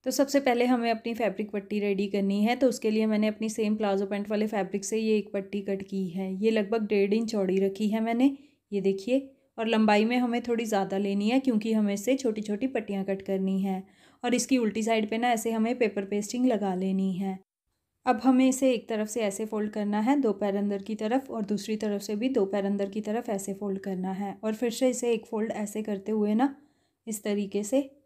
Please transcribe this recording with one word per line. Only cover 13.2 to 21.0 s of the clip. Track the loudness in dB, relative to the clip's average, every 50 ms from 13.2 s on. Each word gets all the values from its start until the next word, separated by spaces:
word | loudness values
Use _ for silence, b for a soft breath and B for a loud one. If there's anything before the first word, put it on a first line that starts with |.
करनी | -2 -4 -2 -2 0 0 0 0
है। | 0 -2 -4 -4 -6 b b b b b b b -2
और | 0 0
इसकी | 0 0 2 2 2
उल्टी | 2 2 0 0
साइड | 0 2 2 0 0 0
पे | -2 0
ना | 2 2
ऐसे | 0 0 0 -2
हमें | 0 0 0 0 2 2
पेपर | 0 0 0 -2 -6
पेस्टिंग | -2 -4 -4 -4 -4 -2 0 2
लगा | 2 2 2 0 -2 -2
लेनी | 0 0 0 0 2 0 0
है। | 0 -2 -4 -4 -6 -8 _ _ _ _ _ _ _ _ _ _ _ _ _
अब | 0 0 4
हमें | 4 4 6 6 6 4
इसे | 4 4 4 2
एक | 2 2 -2 -4
तरफ | -2 -2 -2 -2
से | -2 -2
ऐसे | -2 -2 -2 -2 -6
फोल्ड | -4 -2 -4 -4 -2
करना | -2 -4 -2 0 0 0
है, | 2 4 4 4
दो | 4 2 2
पैर | 2 0 0 0
अंदर | 0 0 0 -2 -4
की | -4 -6 -6
तरफ, | -4